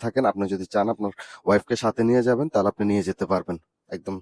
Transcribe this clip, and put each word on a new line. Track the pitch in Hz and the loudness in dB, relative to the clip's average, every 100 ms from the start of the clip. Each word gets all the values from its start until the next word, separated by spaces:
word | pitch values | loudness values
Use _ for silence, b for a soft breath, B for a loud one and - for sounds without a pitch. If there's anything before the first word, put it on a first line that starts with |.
থাকেন, | 117 131 117 | 0 0 0
আপনি | 98 98 | 0 -2
যদি | 98 92 | -4 -2
চান | 104 104 | 0 0
আপনার | 113 104 - B B - | -2 -4 -8 B B 2
ওয়াইফকে | 101 - 120 | 2 2 -2
সাথে | 117 113 117 | 0 0 2
নিয়ে | 127 120 | 4 4
যাবেন, | 123 151 | 2 0
তাহলে | - 98 | 0 0
আপনি | - 104 | 0 0
নিয়ে | 101 90 | 0 0
যেতে | - 92 | -4 -2
পারবেন | 95 - 85 _ _ _ | -2 -2 -10 _ _ _
একদম | 92 - 95 | -12 -10 -12